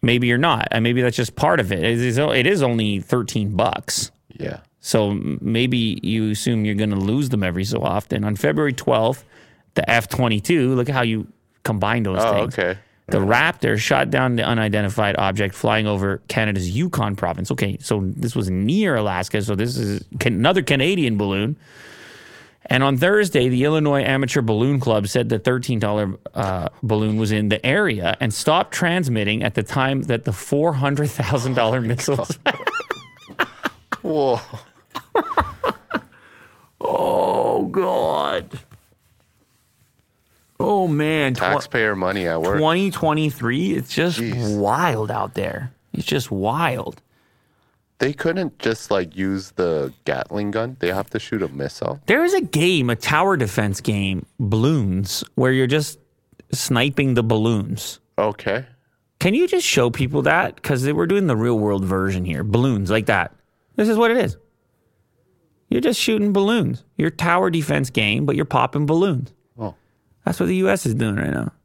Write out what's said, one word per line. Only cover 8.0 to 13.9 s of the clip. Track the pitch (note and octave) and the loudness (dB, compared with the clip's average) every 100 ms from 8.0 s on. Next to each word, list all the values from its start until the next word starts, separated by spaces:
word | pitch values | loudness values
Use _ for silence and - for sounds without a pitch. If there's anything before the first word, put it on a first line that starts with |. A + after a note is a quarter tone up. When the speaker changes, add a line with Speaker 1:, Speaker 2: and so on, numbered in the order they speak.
| - - | -2 -4
Speaker 1:
On | G#2 G#2 | -2 0
February | C#3+ D3+ D3 | 0 2 0
twelfth, | B2+ - A#2 A2 C3+ - - - _ _ | -2 0 2 2 -2 -10 -20 -20 _ _
the | - - | -2 2
F | A#2 A#2 | 2 2
twenty-two, | - B2 G#2 G2 E3+ B2+ C3 | 0 2 2 2 2 4 2
look | B2 | 0
at | C#3 | 0
how | |
you | A#2+ A2 - - _ _ | 0 0 -4 -14 _ _
combine | - G#2+ G2+ A#2 | -4 0 0 0
those | G#2 F#2 | 0 0
Speaker 2:
Oh, | A2+ | 2
Speaker 1:
things. | G2+ A#2 B2+ | 2 0 -2
Speaker 2:
okay. | F2+ G2 _ _ - | -2 -2 _ _ -4
Speaker 1:
The | G#2+ | 0
Speaker 2:
Yeah. | G2 | 2
Speaker 1:
Raptor | A#2 D#3 - A#2 G#2+ | 2 2 0 -2 0
shot | - | 2